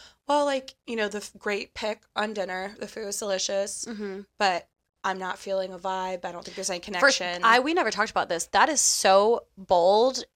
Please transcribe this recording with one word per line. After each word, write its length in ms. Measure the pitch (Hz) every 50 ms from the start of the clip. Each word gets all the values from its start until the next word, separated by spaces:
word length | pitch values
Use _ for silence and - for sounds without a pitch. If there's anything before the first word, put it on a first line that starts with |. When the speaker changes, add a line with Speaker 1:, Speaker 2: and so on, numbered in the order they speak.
| - - _ _ _
Speaker 1:
"Well, 160 | - 285 294 285
like, 300 | 285 277 262 262 269 - _ _
you 80 | - 233
know, 100 | 226 214
the 120 | 202 202 208
f-, 120 | 202 - -
great 360 | - - 214 202 196 - - -
pick 260 | - 233 214 214 - _ _ -
on 180 | - 208 214 220
dinner. 420 | 208 185 185 185 185 185 202 208 -
The 80 | 233
food 180 | 208 - 226 220
was 120 | 202 202 -
delicious, 680 | 226 202 190 185 - - 202 196 196 196 - - -
Speaker 2:
Mm-hmm. 360 | - 233 208 208 196 190 196 202 _ _ -
Speaker 1:
but 280 | 208 190 180 170 - _ _ _ _ _ _ _ -
I'm 140 | 196 185
not 220 | 190 185 185 196 -
feeling 340 | - 196 196 190 185 185 185
a 60 | 175
vibe. 460 | 185 190 190 190 185 185 185 180 180
I 60 | 180
don't 140 | 175 175 -
think 80 | - -
there's 140 | 196 185 -
any 100 | 185 175
Speaker 2:
For, 60 | -
Speaker 1:
connection." 560 | - 202 180 262 277 269 - 185 180 175 180 170
Speaker 2:
I, 160 | 226 226 254
we 140 | 262 302 339
never 160 | 359 320 -
talked 220 | - 175 196 190
about 180 | - 185 160 -
this. 160 | 175 165 -
That 220 | - - 196 233 302
is 100 | 302 -
so 640 | - - - - - 202 190 196 202 220 233 226 - _ _
bold 680 | - 190 - 190 175 170 185 202 214 233 262 254 247 - _ -